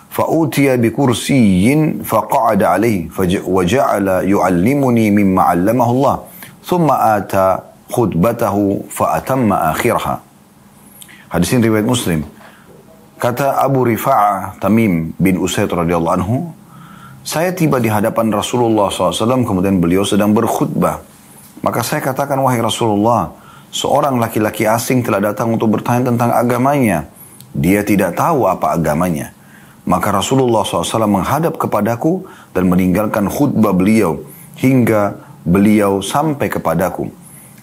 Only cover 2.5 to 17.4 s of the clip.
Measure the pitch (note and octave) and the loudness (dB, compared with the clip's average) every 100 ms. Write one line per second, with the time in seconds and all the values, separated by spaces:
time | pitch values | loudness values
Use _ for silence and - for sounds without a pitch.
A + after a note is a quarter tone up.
2.5 | G#2 F#2+ F#2 A#2 G2 D#2 - F#2 G2 F2 | 2 2 2 2 0 -4 -4 -2 -2 0
3.5 | F#2 F2+ B2+ C3+ G#2+ G2 F#2 F2+ G2 F2+ | 0 2 2 2 0 0 0 2 2 2
4.5 | F2+ G2 C#3+ C3 A#2 A2 G2+ G2 F#2 - | 2 2 2 2 2 4 4 4 2 2
5.5 | F2 F#2+ B2 A#2+ B2 C#3 F#2+ - - - | 2 2 0 2 2 2 0 -6 -20 -20
6.5 | - - F3+ D3+ B2+ A2 G#2 G2 G2 F#2+ | -12 -4 0 2 2 2 0 0 0 2
7.5 | F#2 - - - - A2 E2 F2 - A2 | 0 -6 -20 -8 -2 0 0 0 0 -2
8.5 | G2 G2 G2 - - F#2+ D#2+ - C3+ A2 | 0 0 -2 -6 -4 -2 -2 -2 0 0
9.5 | F#2 D#2+ D#2+ A2+ F2+ C#2+ B1 - - - | 0 0 0 0 -2 -4 -8 -10 -20 -20
10.5 | - - - - - - - - E3 F3 | -20 -20 -20 -20 -20 -20 -20 -6 -4 0
11.5 | B2+ A2+ A2 A2 B2 G2+ D#2+ D2 - - | 2 2 2 0 -2 -2 -4 -6 -12 -20
12.5 | - - - - - - - A#2+ C#3 C#3 | -20 -20 -20 -20 -20 -20 -4 -4 -2 -2
13.5 | - C3 C3 B2 G#2+ C#3 B2+ G#2 G2 F#2+ | 0 0 2 0 0 0 2 2 0 -6
14.5 | - G2 A2+ A2+ E2+ E2 - F#2 F2+ F2+ | -4 0 2 2 0 -4 -2 0 0 -2
15.5 | - G2+ F2+ E2 E2+ E2 F#2 F#2 B2+ E3+ | -2 -2 -2 0 0 0 -2 -2 -4 -6
16.5 | - - - - - - - - D3+ | -14 -20 -20 -20 -20 -20 -18 -8 -4